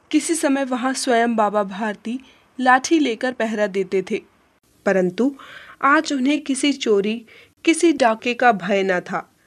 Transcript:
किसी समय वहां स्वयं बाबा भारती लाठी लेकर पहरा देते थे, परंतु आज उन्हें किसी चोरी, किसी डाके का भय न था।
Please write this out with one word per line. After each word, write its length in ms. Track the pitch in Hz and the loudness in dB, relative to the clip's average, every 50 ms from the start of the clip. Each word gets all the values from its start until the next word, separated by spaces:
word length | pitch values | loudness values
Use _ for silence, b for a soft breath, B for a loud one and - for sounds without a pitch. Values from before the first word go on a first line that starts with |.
| _ - | _ -2
किसी 240 | - 302 - - 330 | -2 -2 0 0 -4
समय 300 | 320 330 285 269 277 277 | -2 0 0 0 0 -2
वहां 300 | 247 262 226 240 262 262 | -4 -4 -4 -2 -4 -4
स्वयं 420 | - - 269 240 226 233 240 233 | -2 0 2 2 2 2 2 2
बाबा 260 | 226 214 208 202 214 | 0 0 2 2 -2
भारती 580 | 202 196 190 196 226 214 202 - - 220 240 262 b b b b b b b - | -2 -2 -6 -6 -6 -6 -6 -8 -8 -10 -10 -10 b b b b b b b -2
लाठी 380 | 254 254 254 262 262 - 330 320 | 2 4 4 4 2 2 2 2
लेकर 340 | 285 254 220 220 262 254 | 2 0 -2 -2 -4 -6
पहरा 340 | 254 - 220 220 220 214 208 | -4 -4 -4 -4 -2 -2 -2
देते 380 | 202 185 196 185 185 196 190 185 - | -2 -2 -4 -4 -2 -2 -4 -2 -2
थे, 120 | 208 - - _ _ _ _ _ _ _ _ _ _ _ - | -6 -8 -8 _ _ _ _ _ _ _ _ _ _ _ -2
परंतु 500 | 208 185 185 180 180 180 - 240 277 269 B B B B B B B B B | 0 2 2 2 0 0 0 0 0 0 B B B B B B B B B
आज 300 | - 269 294 311 311 - | 2 2 4 2 2 -2
उन्हें 300 | 294 262 254 277 302 285 | -4 -2 0 0 0 -2
किसी 300 | 302 - 262 269 302 285 | -2 -4 -4 0 0 0
चोरी, 540 | 277 277 - 233 208 202 190 214 226 233 B B B B B B B _ - | 0 0 0 2 2 2 2 -2 -4 -6 B B B B B B B _ 0
किसी 280 | 330 320 330 349 330 | 0 2 4 4 2
डाके 420 | 294 269 262 220 220 226 - 247 240 | 4 4 2 2 2 0 -4 -6 -2
का 180 | 240 254 240 | 2 2 2
भय 300 | 220 180 170 190 202 196 | 2 2 -2 -2 -2 0
न 180 | 190 190 185 180 | 0 0 -2 -2
था। 340 | 170 - 185 165 - _ _ b b | -4 -6 -8 -8 -8 _ _ b b